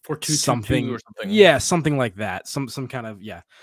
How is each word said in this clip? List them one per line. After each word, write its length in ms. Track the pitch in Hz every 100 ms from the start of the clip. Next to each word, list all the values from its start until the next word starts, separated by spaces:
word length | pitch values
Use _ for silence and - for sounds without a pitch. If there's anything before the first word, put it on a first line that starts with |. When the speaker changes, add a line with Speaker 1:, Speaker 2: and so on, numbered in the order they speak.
Speaker 1:
Four 120 | - 151
two 100 | -
two 60 |
two 40 | 147
Speaker 2:
something 520 | - 120 110 127 120
Speaker 1:
or 100 | 117
something. 300 | - - 196
Speaker 2:
Yeah, 300 | 208 190 135
something 380 | - 175 151 143
like 180 | 120 92
that. 320 | 104 92 -
Some, 180 | 147 131
some 200 | - 127
kind 160 | 131 113
of, 140 | 101
yeah. 200 | 104 87 - -